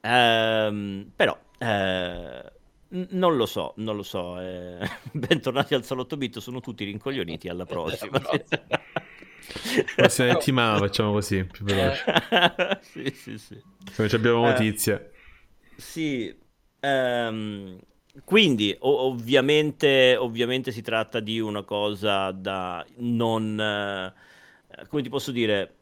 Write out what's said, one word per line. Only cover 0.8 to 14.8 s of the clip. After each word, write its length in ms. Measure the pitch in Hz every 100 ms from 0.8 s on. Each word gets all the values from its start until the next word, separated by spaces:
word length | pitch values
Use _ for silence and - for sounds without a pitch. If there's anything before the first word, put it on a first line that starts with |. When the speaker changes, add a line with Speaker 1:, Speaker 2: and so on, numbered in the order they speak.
| 101 98 101 -
Speaker 1:
però, 220 | - - _ _
eh, 920 | 120 101 95 92 90 87 82 62 - _ _ _ _
n-, 180 | 180 180
non 240 | 185 180 151
lo 80 | 107
so, 280 | 104 80 -
non 180 | 110 104
lo 80 |
so, 360 | 98 98 87 90
eh, 380 | 92 92 90 87 101 -
<laughs> 140 | -
bentornati 600 | 156 123 135 135 127 -
al 120 | 135 -
Salotto 320 | 127 123 147
Bit, 220 | 127 117
sono 200 | 117 123
tutti 240 | 120 107 101
rincoglioniti, 640 | 104 - 135 85 80 90
alla 160 | 87 90
prossima. 520 | 87 80 - 98 139
Speaker 2:
<laughs> 100 | 139
Alla 80 | -
prossima. 420 | - - - - - - - - - - - - 226 247 - -
Speaker 3:
Prossima 320 | 190 - 123
Speaker 2:
No. 120 | 127
Speaker 3:
settimana 380 | - 127 117 104
facciamo 320 | 101 - 107
così, 300 | 104 101 95 92
più 200 | - 101
veloce. 400 | 98 - - -
Speaker 1:
<laughs> 760 | 160 - 220 175 - 180 196
Sì, 300 | - 156 139
sì, 240 | - - 110
sì. 260 | - 107 - _ -
Speaker 3:
Se 100 | -
non 80 | 107
ci 60 | 113
abbiamo 260 | 117 117
Speaker 1:
Eh, 60 | 120
Speaker 3:
notizie. 640 | 127 110 104